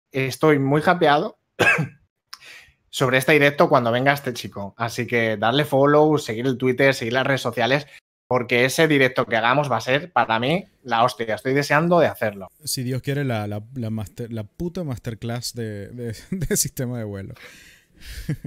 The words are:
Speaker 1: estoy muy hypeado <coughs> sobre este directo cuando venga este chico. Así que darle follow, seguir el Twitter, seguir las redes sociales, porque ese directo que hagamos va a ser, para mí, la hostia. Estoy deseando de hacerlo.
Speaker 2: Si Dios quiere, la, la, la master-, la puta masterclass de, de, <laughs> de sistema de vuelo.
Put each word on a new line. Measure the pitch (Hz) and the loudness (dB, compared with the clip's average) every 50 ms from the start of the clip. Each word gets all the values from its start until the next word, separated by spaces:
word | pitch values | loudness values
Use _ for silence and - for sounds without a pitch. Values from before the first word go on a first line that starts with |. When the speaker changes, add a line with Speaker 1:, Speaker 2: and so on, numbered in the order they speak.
| _ _ - | _ _ -6
Speaker 1:
estoy | 135 131 131 - - 160 156 151 135 | -4 -4 -4 -2 2 2 4 4 4
muy | 135 135 143 156 | 2 2 2 2
hypeado | 147 185 175 175 165 147 143 151 156 - - _ _ _ _ | 2 2 2 4 4 4 4 2 0 -4 -8 _ _ _ _
<coughs> | - - - - - 143 - - _ _ _ _ _ _ - - - - - - - - _ _ _ _ _ | 0 2 2 2 0 -2 -6 -8 _ _ _ _ _ _ -20 -20 -20 -20 -20 -20 -20 -20 _ _ _ _ _
sobre | - - 135 123 127 | -4 -2 0 2 2
este | 131 131 - 156 | 2 4 4 4
directo | 143 143 143 143 - 175 | 6 6 4 4 4 2
cuando | 143 147 131 120 113 | 4 4 2 2 2
venga | 117 123 135 139 143 | 0 2 2 2 0
este | 139 - 127 113 | 0 -2 -8 -8
chico. | - - 98 - 104 101 98 _ | -8 -10 -12 -10 -10 -12 -12 _
Así | - 117 113 - 127 117 | -6 -6 -6 -4 -6 -4
que | 117 120 117 113 110 110 | -2 0 0 0 0 0
darle | 101 110 113 123 147 147 | 0 0 2 2 2 0
follow, | 143 143 135 139 143 147 151 151 156 151 | 2 4 4 4 6 6 6 6 6 4
seguir | 143 - - 110 113 123 | 0 -2 -4 -6 -2 -2
el | 135 127 | -2 -2
Twitter, | 117 127 127 123 127 139 139 131 | 0 0 0 2 4 4 2 2
seguir | - 123 113 120 | 2 -4 -2 -2
las | 131 127 | 0 0
redes | 135 135 127 | 0 -2 -2
sociales, | - 123 113 123 117 120 139 147 143 - - - _ _ _ _ _ | -2 -4 -2 0 0 2 0 0 -2 -8 -20 -20 _ _ _ _ _
porque | - 127 123 117 117 127 120 127 | -2 -2 -2 0 0 2 2 2
ese | 131 - - 165 | 2 4 2 4
directo | 156 147 135 131 127 - 139 120 | 4 6 4 4 2 2 0 -2
que | - 120 | 0 0
hagamos | 110 113 120 131 147 143 135 | 0 2 2 2 2 0 0
va | 117 | -2
a | 113 | -4
ser, | - 131 131 147 - - - | -2 -2 -2 -2 -2 -2 0
para | 123 113 - 113 113 | 0 0 2 0 -2
mí, | 123 139 165 196 - _ _ _ - | 0 0 -2 -2 -4 _ _ _ -8
la | 127 117 113 120 | -4 0 2 2
hostia. | 127 - - 117 110 107 | 0 0 -4 -6 -6 -6
Estoy | 101 - 131 135 | -4 -2 -2 0
deseando | 143 139 - 147 151 165 170 175 170 | 0 0 2 2 2 2 4 4 4
de | 143 | 4
hacerlo. | 107 101 - 120 107 101 98 92 - _ _ 151 | 2 0 -2 -4 -4 -4 -8 -16 -18 _ _ -10
Speaker 2:
Si | 131 - 139 | -8 -8 -6
Dios | 123 123 131 123 | -4 -6 -6 -6
quiere, | - 139 139 147 143 | -4 -4 -4 -2 -2
la, | 127 113 107 104 | -2 -4 -4 -4
la, | 104 104 107 107 117 135 | -6 -8 -10 -10 -12 -10
la | 131 113 110 | -8 -8 -6
master-, | 110 110 107 - - - 120 107 | -6 -6 -8 -10 -12 -14 -12 -10
la | 117 110 104 | -10 -10 -12
puta | - _ - 170 175 170 190 170 | -12 _ -8 -8 -8 -6 -6 -8
masterclass | 143 120 - - 120 117 - - 117 117 123 - - - | -8 -8 -8 -8 -12 -12 -10 -8 -8 -8 -8 -8 -10 -10
de, | 120 113 110 104 101 98 104 | -8 -10 -10 -10 -12 -12 -14
de, | 113 123 120 117 110 - - | -12 -12 -10 -10 -10 -12 -10
<laughs> | - | -10
de | 190 190 143 - 254 | -6 -6 -4 -2 -2
sistema | 269 - 139 - - 127 120 123 | -2 -2 -4 -4 -6 -6 -6 -6
de | 120 110 | -8 -8
vuelo. | 104 101 98 98 - - - - - - - - - - _ _ _ _ - - - - - - - 143 - - | -8 -8 -10 -12 -14 -16 -18 -20 -20 -20 -20 -20 -20 -20 _ _ _ _ -20 -18 -16 -14 -12 -8 -8 -8 -8 -10